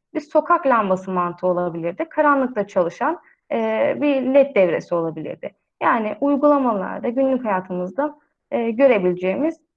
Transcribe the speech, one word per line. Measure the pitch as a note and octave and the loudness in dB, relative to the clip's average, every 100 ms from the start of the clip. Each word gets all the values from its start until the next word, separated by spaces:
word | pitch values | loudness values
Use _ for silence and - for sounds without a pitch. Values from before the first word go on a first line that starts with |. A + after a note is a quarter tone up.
| _ | _
Bir | D4+ | -10
sokak | - D#4 D4+ E4+ C4+ | 0 0 2 0 2
lambası | A#3 G3+ F#3 F#3+ | 2 2 -2 -2
mantığı | F#3 F3 E3+ F3+ | -2 -2 -2 -2
olabilirdi. | F3 F3+ E3+ E3+ F#3 | 0 -2 -4 -6 -6
Karanlıkta | E4 D4+ D4 C#4 B3+ A3 G3 | -6 0 2 4 0 -2 -2
çalışan, | F#3+ E3+ - C4 F4+ _ _ - | 0 0 0 -4 -4 _ _ -6
e, | A#3 A3 A3 A3 A#3+ | -4 -2 0 0 2
bir | D4 C4+ B3+ | 0 0 2
led | C#4 C4+ | 4 4
devresi | G#3+ F3 D#3 - | 4 2 2 -2
olabilirdi. | E3+ E3 D#3 D#3 - - _ _ - | -4 -4 -6 -10 -10 -12 _ _ -4
Yani | E4 A#3+ G#3+ G#3 | 0 0 -2 -2
uygulamalarda, | C#4+ C#4+ D4 C#4+ B3+ G#3 F#3 G3 A3+ | -2 2 2 2 2 -2 -4 -6 -6
günlük | A#3+ C4+ B3+ | -2 0 0
hayatımızda, | A#3 F#3 F#3 F3+ F3+ F#3 D4 D4 _ _ - | -2 -4 -4 -6 -6 -4 -6 -6 _ _ -6
e, | A#3+ A3+ | -4 -2
görebileceğimiz, | A3 C#4 G#3+ F3+ F3+ F#3 G#3+ D#4 - _ | 2 4 4 2 0 -2 -2 -2 -4 _